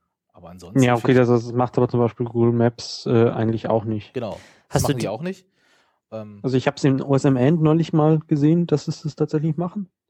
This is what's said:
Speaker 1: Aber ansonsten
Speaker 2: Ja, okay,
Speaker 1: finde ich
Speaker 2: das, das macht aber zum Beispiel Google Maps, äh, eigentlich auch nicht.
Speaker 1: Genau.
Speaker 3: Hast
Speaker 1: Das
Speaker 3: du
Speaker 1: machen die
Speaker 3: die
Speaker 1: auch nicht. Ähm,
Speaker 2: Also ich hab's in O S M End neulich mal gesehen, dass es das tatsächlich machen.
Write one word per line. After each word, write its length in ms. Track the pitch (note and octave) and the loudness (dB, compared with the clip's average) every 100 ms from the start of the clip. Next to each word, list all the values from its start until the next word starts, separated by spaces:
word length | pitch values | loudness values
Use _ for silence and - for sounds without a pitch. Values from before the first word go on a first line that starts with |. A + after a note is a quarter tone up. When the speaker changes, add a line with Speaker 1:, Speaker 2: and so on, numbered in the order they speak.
| _ _ _ | _ _ _
Speaker 1:
Aber 180 | - F2 | -20 -20
ansonsten 320 | F#2 F2+ B2+ | -20 -4 2
Speaker 2:
Ja, 120 | B2+ | 2
okay, 140 | A#2+ B2+ | 2 2
Speaker 1:
finde 160 | B2+ | 4
ich 40 | A#2+ | 4
Speaker 2:
das, 160 | A#2+ | 2
das 100 | A#2+ | 0
macht 240 | A#2+ B2 - | -4 -2 0
aber 120 | B2 | 0
zum 100 | A#2+ | 0
Beispiel 260 | A#2+ - A#2+ | -2 -2 -6
Google 280 | A#2 A#2 | 0 2
Maps, 520 | A#2+ A#2 A#2 - - - | 2 0 -2 -10 -10 0
äh, 240 | A#2+ A#2 | 2 2
eigentlich 380 | B2 A2+ A2+ - | 2 -2 -2 0
auch 160 | A2 | -2
nicht. 300 | A2 G#2+ - | -2 -6 -8
Speaker 1:
Genau. 260 | B2+ A2+ E2+ - _ _ | -10 -10 -10 -16 _ _
Speaker 3:
Hast 60 | C#3 | -2
Speaker 1:
Das 60 | |
Speaker 3:
du 40 | C3+ | 0
Speaker 1:
machen 100 | C3+ | -2
die 40 | |
Speaker 3:
die 80 | F#2+ | -4
Speaker 1:
auch 120 | A2 | -6
nicht. 240 | F3 F#3+ _ _ _ _ _ _ _ | -8 -10 _ _ _ _ _ _ _
Ähm, 300 | A2 G#2+ G#2 | -14 -14 -8
Speaker 2:
Also 140 | C3+ C3 | -2 0
ich 120 | C#3+ | 0
hab's 180 | - D3 | 0 0
in 160 | C3+ | 0
O 140 | C#3+ C3+ | 0 0
S 100 | C#3+ | 2
M 100 | C3 | 2
End 260 | B2+ E3+ | 2 2
neulich 300 | D#3 D#3+ D#3+ | 2 2 0
mal 280 | D#3+ D3+ D#3+ - | 2 2 2 0
gesehen, 380 | D3+ D3 E3+ E3+ | 0 2 2 0
dass 220 | D3 - | -2 -4
es 140 | - | -8
das 160 | D#3 - | -10 -6
tatsächlich 400 | D3+ D#3 D#3+ D#3 | -4 -2 -2 -4
machen. 320 | F3 G#3+ F#3 _ | -6 -8 -12 _